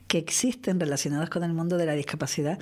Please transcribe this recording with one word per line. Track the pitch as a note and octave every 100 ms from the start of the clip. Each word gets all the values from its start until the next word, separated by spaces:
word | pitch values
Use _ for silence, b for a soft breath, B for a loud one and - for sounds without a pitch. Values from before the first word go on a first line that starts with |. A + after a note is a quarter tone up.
| B
que | E3+
existen | E3+ - B3+ A#3 - F#3
relacionadas | D#3 C#3+ D3+ D3 E3
con | F3
el | E3+
mundo | E3 E3+ F3
de | D#3+
la |
discapacidad | D3 C#3+ D3+ C3 - D3 D#3